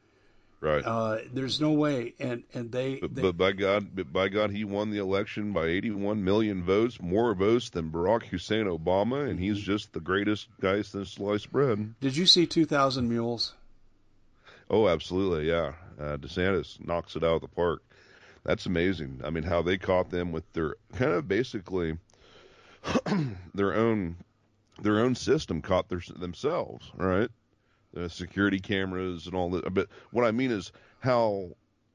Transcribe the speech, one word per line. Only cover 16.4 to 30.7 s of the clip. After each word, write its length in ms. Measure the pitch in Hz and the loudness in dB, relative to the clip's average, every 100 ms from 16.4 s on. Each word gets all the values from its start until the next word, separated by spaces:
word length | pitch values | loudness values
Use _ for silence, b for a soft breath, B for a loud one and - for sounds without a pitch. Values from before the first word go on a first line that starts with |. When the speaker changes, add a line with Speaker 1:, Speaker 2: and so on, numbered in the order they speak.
| 92 92 69 - 78 | 0 0 -2 -10 -4
Speaker 1:
knocks 300 | 85 - 85 | -4 -4 0
it 80 | |
out 100 | 82 80 | 2 2
of 40 | |
the 60 | 73 | -2
park. 340 | - 85 76 _ B B B B B | 0 0 0 _ B B B B B
That's 220 | - - - | -4 -2 0
amazing. 540 | 85 90 85 69 65 | 0 0 0 -6 -8
I 60 | 65 | -6
mean, 120 | 82 | -4
how 180 | 80 85 | 0 0
they 160 | 82 95 | 2 0
caught 320 | - 90 90 | 2 2 2
them 200 | 87 87 | -2 -4
with 140 | 80 - | -6 -6
their, 240 | 82 78 - _ | -2 -2 -4 _
kind 160 | - 127 | -2 0
of 140 | 170 135 | 0 0
basically, 720 | 98 127 107 90 92 85 80 - B B B B B B B | 0 0 -6 -6 -4 -2 -4 -10 B B B B B B B
<clears throat> 720 | B - - 196 135 92 90 | B -2 0 -2 -2 -6 -8
their 200 | 95 98 | 0 2
own, 400 | 87 113 110 87 85 - _ _ _ _ - | 4 2 2 -2 -6 -16 _ _ _ _ -2
their 200 | 104 107 | 2 4
own 160 | 123 123 | 4 2
system 440 | 98 151 - 82 | 2 2 2 -4
caught 280 | - 92 - | 2 2 2
their, 140 | 90 - - | -6 -8 -10
themselves, 720 | 90 85 139 170 73 - - - | -10 -4 -2 -2 -4 -10 -16 -4
right? 320 | 92 92 117 - _ _ _ _ _ | 0 2 0 -4 _ _ _ _ _
The 140 | - 87 | -10 -10
security 500 | - 87 95 101 95 | -8 -6 2 2 2
cameras 680 | 95 98 95 92 92 87 87 | 0 -2 -2 -4 -4 -6 -6
and 80 | |
all 160 | 92 87 | -4 -2
that. 220 | 90 - | -2 0
But 140 | 95 - B B | -2 -2 B B
what 120 | 113 | 0
I 60 | 117 | 2
mean 200 | 113 131 | 2 0
is 220 | 107 85 | -2 -4